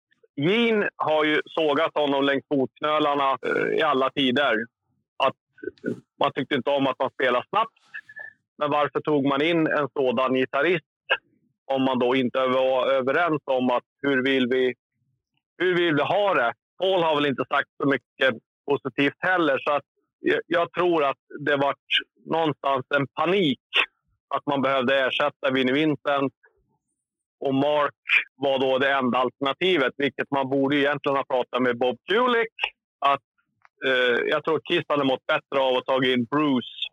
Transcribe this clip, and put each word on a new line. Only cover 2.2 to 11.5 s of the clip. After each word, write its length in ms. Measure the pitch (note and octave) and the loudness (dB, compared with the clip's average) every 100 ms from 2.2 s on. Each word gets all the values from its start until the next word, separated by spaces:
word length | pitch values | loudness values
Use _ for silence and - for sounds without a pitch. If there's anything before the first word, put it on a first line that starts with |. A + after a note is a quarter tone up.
längs 200 | C#3 C#3 - | 0 0 -2
fotknölarna, 880 | C#3+ B2+ - D3+ D3+ D3+ C#3+ C#3 - - | -2 -2 -4 -2 0 0 0 0 -2 -2
eh, 320 | - A2+ G#2+ | -2 0 0
i 40 | |
alla 280 | D#3 C3 C3 | 2 2 0
tider. 440 | - C3 B2+ C#3 A2 A#2 _ _ _ _ - | 0 0 2 2 0 -4 _ _ _ _ -2
Att 120 | C4+ - _ _ - - - - - - | -2 -2 _ _ -14 -10 -8 -8 -12 -4
man 120 | C#3+ | -2
tyckte 220 | D3 C3+ | -2 -4
inte 160 | C#3+ C#3+ | -4 0
om 160 | C#3+ C3+ | 0 0
att 120 | - | -2
man 120 | C3 | -4
spelar 360 | - C3 B2 - | -2 0 0 0
snabbt. 300 | G3 A3+ _ _ - - - - - _ - | -2 -2 _ _ -20 -20 -20 -20 -20 _ -6
Men 120 | D3 | -2
varför 300 | D3 C#3+ D3+ | 0 0 -2
tog 260 | D#3 D3 C#3 | 0 0 2
man 160 | C#3 | 0
in 240 | D#3+ E3+ D#3 | 0 0 0
en 220 | D3 C#3 | 0 -2
sådan 420 | D3 B2+ A#2+ B2+ | -2 0 0 0
gitarrist 500 | C3 B2+ C#3 D#3+ E3+ - _ - - _ _ _ | 0 0 0 0 -2 -6 _ -8 -8 _ _ _